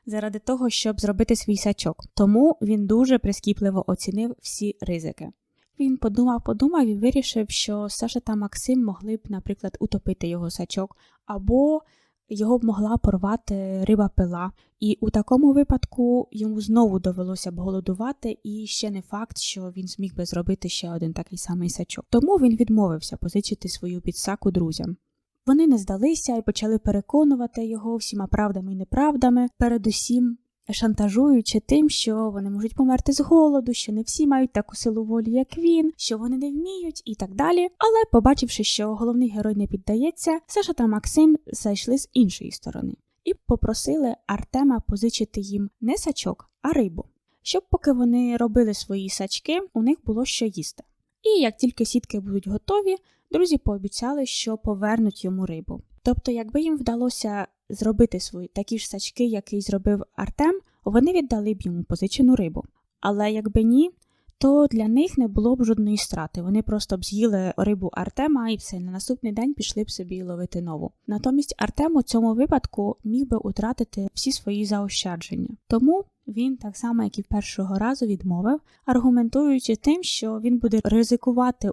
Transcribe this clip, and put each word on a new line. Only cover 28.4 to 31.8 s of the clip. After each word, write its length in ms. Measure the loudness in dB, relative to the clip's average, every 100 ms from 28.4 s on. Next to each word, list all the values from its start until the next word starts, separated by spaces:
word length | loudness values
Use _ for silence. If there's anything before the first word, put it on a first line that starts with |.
| 0 -2 -6
і 40 | -8
неправдами, 720 | -2 2 2 4 4 4 2 _
передусім 800 | 0 2 0 -2 0 2 2 -2 _ _ -10
шантажуючи 880 | -2 0 2 2 4 4 4 2 -2
тим, 300 | 2 4